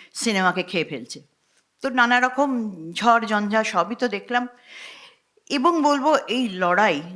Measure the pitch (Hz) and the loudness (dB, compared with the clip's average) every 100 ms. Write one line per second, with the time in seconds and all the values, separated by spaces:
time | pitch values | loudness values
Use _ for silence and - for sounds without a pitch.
0 | - - 233 196 185 175 180 185 151 139 | -18 -6 -2 2 2 0 -2 -4 -4 -6
1 | 120 143 - _ _ _ _ _ 269 247 | -12 -16 -20 _ _ _ _ _ -2 2
2 | 240 247 254 262 277 247 214 180 160 175 | 4 4 2 0 0 0 -4 -8 -12 0
3 | 226 233 220 208 208 220 214 185 180 240 | 4 4 2 -2 0 0 0 0 -2 -2
4 | 247 196 - 247 247 - - - - - | -4 -4 -4 -4 -4 -10 -20 -20 -20 -20
5 | - _ _ _ - 277 302 339 294 285 | -20 _ _ _ -6 0 2 2 2 2
6 | 285 302 - 247 240 185 180 180 214 147 | 2 2 0 -4 -2 -2 0 4 2 2
7 | 170 | -4